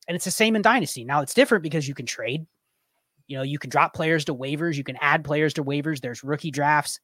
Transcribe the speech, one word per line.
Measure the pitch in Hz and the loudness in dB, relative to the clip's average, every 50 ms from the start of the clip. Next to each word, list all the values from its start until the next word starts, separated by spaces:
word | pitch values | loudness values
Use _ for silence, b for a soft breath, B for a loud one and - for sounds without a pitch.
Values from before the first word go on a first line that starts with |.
| _ - | _ -8
And | 175 | -6
it's | - - | -4 -4
the | 190 | -2
same | - - 220 226 220 214 | 0 2 4 4 4 4
in | |
Dynasty. | 196 220 240 254 160 - - 127 117 | 4 4 4 4 2 -2 -4 -8 -6
Now, | 127 143 151 | -2 0 0
it's | 139 - - | 0 2 4
different | 240 269 - 240 190 156 | 4 6 6 4 2 2
because | 156 147 160 139 139 | 0 -2 -2 -2 -4
you | 139 | -6
can | - 120 | -6 -8
trade. | 117 - - 113 117 127 165 160 - _ _ _ _ _ _ _ _ _ _ _ _ _ _ _ - | -8 -8 -6 -4 -4 -4 -4 -6 -8 _ _ _ _ _ _ _ _ _ _ _ _ _ _ _ -10
You | 143 131 | -8 -6
know, | 135 | -6
you | 139 147 143 | -4 -6 -6
can | - 131 | -6 0
drop | 117 143 165 170 - | 2 4 4 4 2
players | - 160 160 165 156 147 | 0 0 2 2 2 0
to | - 143 | -2 -4
waivers. | 123 131 139 147 147 170 170 151 | -4 -4 -4 -4 -2 -2 -2 -2
You | 139 135 | -4 -4
can | - 131 - | -6 -6 -2
add | 147 143 151 160 147 | 2 2 2 2 2
players | 139 151 151 156 147 - | 0 0 2 2 0 0
to | 160 143 | -2 -4
waivers. | 135 143 147 143 156 156 131 | -2 -2 -2 -2 -4 -4 -4
There's | - 123 120 - | -6 -8 -10 -8
rookie | - 139 151 147 - 160 | -6 -6 -4 -4 -4 -6
drafts. | 127 143 143 147 151 147 143 - - - | -4 0 2 4 4 2 2 -2 -6 -12